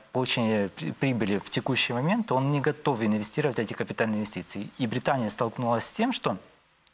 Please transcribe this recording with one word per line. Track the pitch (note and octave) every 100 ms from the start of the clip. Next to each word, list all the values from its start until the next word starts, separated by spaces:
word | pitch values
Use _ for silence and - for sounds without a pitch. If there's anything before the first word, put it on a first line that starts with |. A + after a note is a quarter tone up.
| -
получение | B2 - - A2+ G#2+ G2
при-, | - D#3+
прибыли | - C#3 A#2 G#2 G2
в | -
текущий | - - B2 -
момент, | A#2+ D3 A#3 G#3+
то | C3
он | C3+
не | D3
готов | C3+ - D#3 A#2+
инвестировать | A2 G#2+ G#2 - C#3+ B2
эти | G#2+
капитальные | - A2 G#2 A2+ G#2+
инвестиции. | G#2 F#2 - G2+ G2+ -
И | B2
Британия | B2 E3 C3+ G#2+
столкнулась | - A#2 A#2 A#2+ A#2 -
с |
тем, | - B3
что | A#3 C#3 F#2+ - - _ _ -